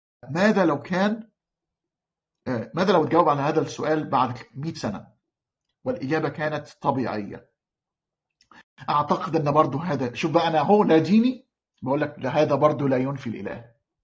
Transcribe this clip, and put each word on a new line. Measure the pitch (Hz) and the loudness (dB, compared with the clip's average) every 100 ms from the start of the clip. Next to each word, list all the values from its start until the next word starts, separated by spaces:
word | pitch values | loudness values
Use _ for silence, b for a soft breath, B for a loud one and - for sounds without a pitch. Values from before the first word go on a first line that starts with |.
| _ _ 120 | _ _ -6
ماذا | 165 214 196 | 0 2 4
لو | 165 139 | 2 0
كان، | - 180 208 226 - _ _ _ _ _ _ _ _ _ _ _ - | -2 0 0 -2 -10 _ _ _ _ _ _ _ _ _ _ _ -6
آه، | 120 110 | -6 -4
ماذا | 160 196 | -2 2
لو | 175 | 2
تجاوب | 139 160 156 | 4 4 4
على | 139 | 2
هذا | 143 156 | 0 0
السؤال | 131 - 139 156 143 | -2 -4 -2 -2 0
بعد | 131 123 120 - | 0 0 -4 -14
مية | 131 160 | -12 -10
سنة | 160 107 92 - _ _ _ _ _ _ _ | -8 -8 -8 -12 _ _ _ _ _ _ _
والإجابة | 127 123 135 156 156 | -8 -6 -2 -2 -2
كانت | - 151 147 147 - | -4 -6 -6 -10 -6
طبيعية؟ | 147 127 104 107 98 - - _ _ _ _ _ _ _ _ _ _ b b - 139 | -2 -2 -2 -6 -8 -14 -20 _ _ _ _ _ _ _ _ _ _ b b -10 -2
أعتقد | 147 147 175 180 160 | 0 2 -2 -2 -2
أن | 147 | 2
برضو | 151 143 135 | 2 2 -2
هذا، | 180 139 123 | -4 -4 -4
شوف | - 165 | -4 0
بقى، | 165 165 | 2 2
أنا | 160 | 2
هو | 147 208 | 4 4
لا | 170 160 | 6 4
ديني، | 147 220 254 254 _ _ _ _ | 4 4 4 -2 _ _ _ _
بقول | 131 143 | -4 -2
لك | 147 - | -2 -6
لا، | 131 151 | -2 2
هذا | 147 | 2
برضو | 139 151 139 139 | 4 2 2 0
لا | 131 | 0
ينفي | 135 139 120 | -2 -6 -8
الإله. | 98 101 127 - _ _ _ | -8 -8 -10 -16 _ _ _